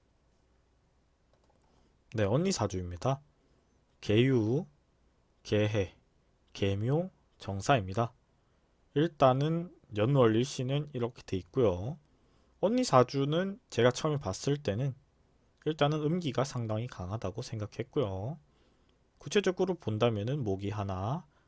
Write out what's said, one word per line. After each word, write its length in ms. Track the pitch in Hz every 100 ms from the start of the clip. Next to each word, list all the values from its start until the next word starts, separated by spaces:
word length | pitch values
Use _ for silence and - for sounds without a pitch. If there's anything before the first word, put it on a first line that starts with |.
| _ _ _ _ _ _ _ _ _ _ _ _ _ _ _ _ _ _ _ _ _
네, 100 | 110
언니 300 | 98 127 190
사주입니다. 640 | 185 104 95 90 87 127 139 - _ _ _ _ _ _ _
개유, 640 | - 107 131 127 107 135 190 _ _ _ _ _ _ _
개해, 500 | - 107 104 107 95 - _ _ _ _ _
개묘, 580 | - 98 101 113 151 185 - _ _
정사입니다. 760 | - 98 95 135 95 95 120 - _ _ _ _ _ _ _
일단은 760 | 143 170 - 135 131 151 170 175 - _ 104
연월 400 | 110 143 117 110
일시는 520 | 135 - 127 143 113
이렇게 280 | 127 117 - -
돼 100 | 95
있고요. 640 | - 131 110 87 107 175 _ _ _ _ _ _
언니 240 | 185 254 247
사주는 760 | 131 123 139 139 160 196 196 _
제가 220 | - 123
처음에 260 | - 156 143
봤을 380 | 101 92 - 147
때는 400 | 104 98 139 - _ _ _ _ _ _ 151
일단은 360 | 156 143 156
음기가 440 | 151 180 160 117 135
상당히 420 | 123 113 110 123
강하다고 540 | - 90 113 - -
생각했고요. 960 | 123 110 104 - 120 151 107 95 110 165 _ _ _ _ _ _ _ _
구체적으로 560 | 147 208 190 180 185
본다면은 680 | 175 - 107 120 110 110 147
목이 260 | 107 95 101
하나, 560 | 104 98 92 101 160 - _